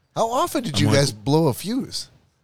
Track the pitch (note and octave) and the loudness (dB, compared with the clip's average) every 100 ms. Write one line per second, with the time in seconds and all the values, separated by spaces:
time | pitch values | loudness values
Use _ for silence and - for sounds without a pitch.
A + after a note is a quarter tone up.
0 | _ - A3+ B3+ E4+ D4+ A#3 C3+ G#2+ G#2+ | _ -2 0 0 0 -2 -2 0 4 4
1 | C#3+ G#2 G#2 D#3 D#3+ - F3 B3+ G3+ - | 2 -2 0 2 2 0 -4 -6 -6 -10
2 | - _ _ _ | -12 _ _ _